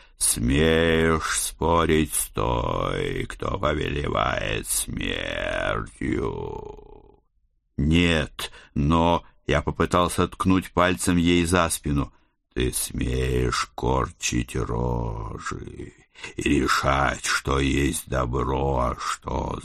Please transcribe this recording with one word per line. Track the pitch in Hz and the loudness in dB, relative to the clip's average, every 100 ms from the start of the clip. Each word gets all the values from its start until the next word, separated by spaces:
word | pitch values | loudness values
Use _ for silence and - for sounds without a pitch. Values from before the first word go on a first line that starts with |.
| - - | -20 -4
смеешь | - - 58 69 80 80 82 82 82 80 - - | -2 0 2 4 4 4 4 4 4 2 0 -2
спорить | - - 80 85 82 78 76 | -4 -2 2 4 4 4 2
с | - - | -2 -4
той, | - 53 58 50 50 50 50 50 50 50 | -4 -2 0 0 -2 -2 -2 -4 -4 -6
кто | - 50 - | -6 -6 -2
повелевает | 73 76 50 71 - - 58 - 50 55 - | 0 0 -2 -2 -2 0 0 -2 -2 -4 -4
смертью?» | - - - 50 50 50 50 50 50 50 55 52 - 67 - 50 50 50 50 - - - 50 - - _ _ _ _ _ - | -4 -4 -4 -4 -4 -6 -6 -4 -2 -2 -4 -6 -6 -4 -2 -2 -4 -8 -10 -12 -16 -18 -20 -20 -20 _ _ _ _ _ -2
«Нет, | 71 82 87 82 67 - - - - | 2 4 4 2 0 -6 -12 -12 -8
но...» | - 71 82 85 82 - _ - | -2 2 4 4 2 -2 _ -2
Я | 71 | 0
попытался | 78 73 85 92 87 - 87 | 0 0 2 4 2 2 -2
ткнуть | - 95 92 - | 0 2 2 2
пальцем | - 87 90 - 87 | 2 2 2 2 2
ей | 85 87 | 4 4
за | 85 90 82 | 4 4 2
спину. | - 76 71 65 - _ _ _ | 0 -2 -2 -2 -8 _ _ _
«Ты | - 64 | -2 -2
смеешь | - - - 62 62 64 62 62 60 - | -2 -4 -4 -2 -2 0 0 0 -2 -4
корчить | - 60 65 62 - - 60 60 - | -4 0 0 -2 -4 -4 -2 -2 -4
рожи | 57 58 62 60 57 55 - - - - - - - - _ - - - | -4 -2 -2 -2 -4 -6 -10 -10 -10 -10 -10 -14 -16 -18 _ -18 -12 -4
и | |
решать, | - 71 64 - 69 69 67 - | 0 2 2 2 2 2 2 0
что | - - - 67 | -2 -2 0 0
есть | 69 67 71 - - | 2 2 0 -2 -4
добро, | 65 64 65 62 65 69 65 | -4 -2 -2 -2 0 0 0
а | 62 - | -2 -2
что | - - - 65 - - | -6 -6 -4 -4 -4 -6